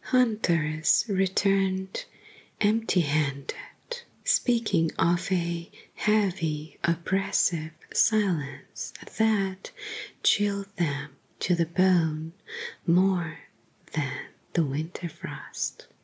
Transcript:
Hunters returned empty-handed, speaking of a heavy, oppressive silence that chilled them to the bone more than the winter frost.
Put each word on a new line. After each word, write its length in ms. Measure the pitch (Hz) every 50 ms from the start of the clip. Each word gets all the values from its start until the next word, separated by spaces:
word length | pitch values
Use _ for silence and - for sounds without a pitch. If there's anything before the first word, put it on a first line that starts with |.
| -
Hunters 960 | - - 254 254 233 220 214 - - 170 160 151 151 156 156 156 - - - - -
returned 960 | 202 185 190 185 185 - - 196 196 196 196 190 190 190 190 190 _ - - _ _ - - - - - - _ _ _
empty-handed, 920 | - 202 220 226 220 - - 180 156 139 143 156 147 135 135 139 143 - - - - - - _ _ _ - - - _ _ _ _
speaking 680 | - - - - - 240 233 233 - - 170 165 160 - -
of 320 | - 170 175 175 - -
a 380 | 190 175 170 170 175 170 170 - - - - _ _
heavy, 840 | - - 214 214 214 208 196 175 - 165 160 151 151 151 156 - - -
oppressive 880 | - 165 - - - 185 196 196 190 - - - - 175 156 151 160 - _ - _ -
silence 960 | - - - 220 214 208 196 175 156 139 131 131 139 - _ _ - - - - - - - - -
that 520 | 220 220 220 202 196 190 190 185 _ - - - - - - - - - - _
chilled 460 | _ - - - 208 208 202 202 196 - _
them 400 | - 175 147 139 139 139 - - _ _ _ _ _
to 140 | - - 175
the 120 | 160 170
bone 680 | 165 - - 185 190 185 175 160 160 151 156 156 165 165 _ _ - - - - - - _ _
more 520 | - 170 175 190 196 190 180 170 160 156 - - - _ _ _ _ _ _ _ -
than 200 | - 156 139 131 131 - - - - _ _ _
the 120 | _ 175 160
winter 440 | 139 135 147 156 170 _ - - 165
frost. 760 | - - - 156 139 139 - - - - - - - _ - _ _ _